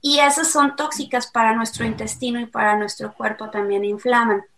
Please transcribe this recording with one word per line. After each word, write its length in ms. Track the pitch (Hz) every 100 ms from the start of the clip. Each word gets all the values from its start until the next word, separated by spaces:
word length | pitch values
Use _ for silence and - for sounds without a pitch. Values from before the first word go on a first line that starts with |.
Y 180 | 285 285
esas 300 | 285 285 320
son 260 | 311 277 277
tóxicas 520 | 302 302 - 247 247
para 260 | 233 220 233
nuestro 300 | 226 - 226
intestino 540 | 220 220 - 247 240
y 60 | 233
para 320 | 233 214 214
nuestro 360 | 208 - 214
cuerpo 360 | - 220 214 214
también 340 | 208 202 202 202
inflaman. 580 | 208 247 240 226 403 -